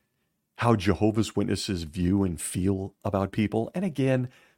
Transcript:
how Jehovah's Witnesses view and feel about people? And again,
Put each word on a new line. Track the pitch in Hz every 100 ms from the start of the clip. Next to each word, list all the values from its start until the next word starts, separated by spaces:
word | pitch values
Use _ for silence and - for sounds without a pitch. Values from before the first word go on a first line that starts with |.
| _ _ _ _ _ -
how | 117
Jehovah's | 113 90 95 107 107 104 -
Witnesses | 101 101 - 92
view | 80 82 87 98
and | 95 78
feel | - - 92 95 98 -
about | 101 98 95
people? | - 104 113 117 180
And |
again, | 190 143 135 131 127 - _